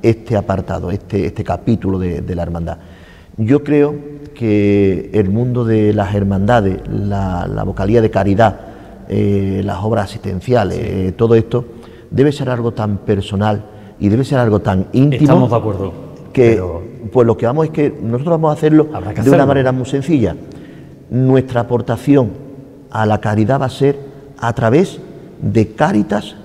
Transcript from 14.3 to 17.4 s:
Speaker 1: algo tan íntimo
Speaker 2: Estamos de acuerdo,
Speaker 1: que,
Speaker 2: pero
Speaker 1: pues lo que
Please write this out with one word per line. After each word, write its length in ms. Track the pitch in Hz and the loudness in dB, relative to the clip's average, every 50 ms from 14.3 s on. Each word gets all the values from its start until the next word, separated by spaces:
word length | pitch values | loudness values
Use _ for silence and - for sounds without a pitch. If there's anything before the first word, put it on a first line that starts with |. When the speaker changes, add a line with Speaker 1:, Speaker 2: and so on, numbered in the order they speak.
| 147 127 | 0 0
Speaker 1:
algo 200 | 123 113 101 101 | 2 2 2 0
tan 280 | - - 95 92 92 - | 0 0 0 0 -2 0
íntimo 300 | - 120 135 147 139 120 | 2 2 4 4 4 2
Speaker 2:
Estamos 300 | 156 139 135 135 127 117 | 4 4 6 4 4 4
de 40 | 120 | 2
acuerdo, 380 | 113 - 110 101 92 98 92 80 - - - - - - - - | 0 0 -2 -4 -4 -6 -8 -8 -12 -16 -18 -18 -20 -20 -6 2
Speaker 1:
que, 180 | 131 123 - 113 | 4 6 6 6
Speaker 2:
pero 260 | 98 92 90 82 82 92 117 - - - 107 | 4 0 -4 -6 -8 -10 -12 -16 -14 -14 -2
Speaker 1:
pues 160 | - 127 120 113 | 2 2 4 4
lo 100 | 110 | 2
que 80 | - | 2